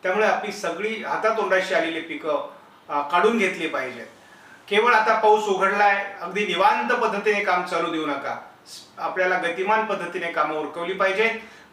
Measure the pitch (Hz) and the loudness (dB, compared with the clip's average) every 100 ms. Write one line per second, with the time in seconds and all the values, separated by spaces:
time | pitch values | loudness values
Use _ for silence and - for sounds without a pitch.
0 | - 208 208 180 208 - 170 165 214 220 | -2 2 2 2 -2 -6 -6 -4 -4 -6
1 | - - 214 214 190 185 185 170 160 165 | -4 0 0 0 2 0 2 0 0 -4
2 | 160 143 156 143 - - - - - 147 | -8 -8 -4 -4 -4 -14 -20 -20 -6 -4
3 | 143 180 214 233 185 - 160 143 131 117 | 0 4 4 2 0 -2 -4 -4 -6 -10
4 | 110 - - - - - - 202 240 220 | -14 -18 -20 -20 -20 -18 -2 2 4 4
5 | 220 220 220 214 208 185 190 202 202 202 | 4 4 6 6 4 2 2 4 4 2
6 | - - 170 190 190 175 202 233 240 240 | -2 -8 -8 -4 -2 4 4 4 0 0
7 | 226 202 214 202 190 180 170 170 165 160 | 0 0 0 0 2 0 0 -2 -2 -2
8 | 151 139 131 110 - - - - - - | -4 -4 -6 -8 -12 -20 -20 -20 -20 -8
9 | - 185 185 180 170 175 190 220 214 196 | -6 0 0 2 -2 -2 0 0 0 -4
10 | 175 180 170 160 151 156 147 170 175 190 | -6 -6 -4 -2 -2 -2 -6 -6 -6 0
11 | 190 190 226 226 - - - | 0 2 0 -2 -12 -20 -8